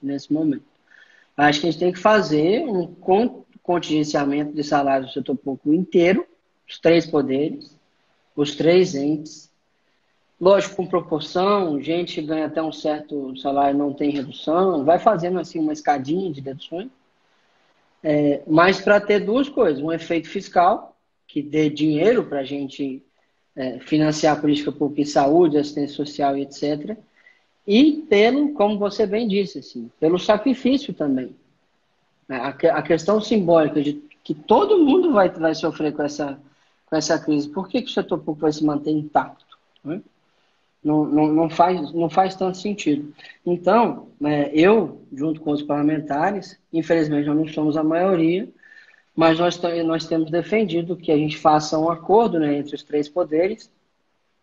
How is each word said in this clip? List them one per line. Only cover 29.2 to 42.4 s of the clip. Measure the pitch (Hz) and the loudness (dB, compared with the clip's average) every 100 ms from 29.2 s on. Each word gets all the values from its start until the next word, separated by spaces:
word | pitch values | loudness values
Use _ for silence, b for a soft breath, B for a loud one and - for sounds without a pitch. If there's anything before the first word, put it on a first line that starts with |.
| 233 | -2
disse, | 196 196 143 | -2 -2 -8
assim, | - 123 117 - | -14 -14 -16 -2
pelo | 156 175 | 0 2
sacrifício | 180 208 269 247 247 269 - | 2 2 2 0 0 0 -2
também. | 180 147 131 123 - _ _ _ _ _ _ _ _ - | -6 -2 -2 -4 -14 _ _ _ _ _ _ _ _ -12
A | 131 131 | -8 -8
que-, | 131 165 | 0 0
a | 151 | 2
questão | 147 165 - 214 | 2 0 2 0
simbólica | 214 220 165 165 151 156 | 2 0 4 4 4 0
de | 143 147 - _ | -2 -4 -10 _
que | - 151 | -10 -6
todo | - 233 403 403 | 2 4 6 4
mundo | 294 370 349 | 6 4 4
vai, | 214 180 | 4 4
vai | 170 160 156 | 2 -2 0
sofrer | 165 151 156 | -4 -2 -4
com | - | -2
essa, | 143 - 143 135 _ _ _ _ - | -4 -4 -8 -8 _ _ _ _ -6
com | 156 | -4
essa | 151 160 | 0 -2
crise, | - 151 147 | 0 -2 -2
por | - 185 | -6 -4
que | 254 | -4
que | 233 | -4
o | |
setor | - 190 175 | -4 -4 -4
público | 160 151 | -6 -2
vai | 156 | -2
se | 151 | 0
manter | 151 143 151 | 0 0 -2
intacto, | 156 147 147 127 - _ _ _ _ | -4 -2 -2 -2 -8 _ _ _ _
né? | 139 175 - _ _ _ _ _ _ _ | -12 -12 -12 _ _ _ _ _ _ _
Não, | 147 151 | -2 0
não, | 151 147 151 | 2 2 2
não | 156 165 | 2 0
faz, | 156 175 185 143 | 2 2 2 -4
não | 165 165 | -2 -2
faz | 180 190 | 2 0
tanto | 185 | 0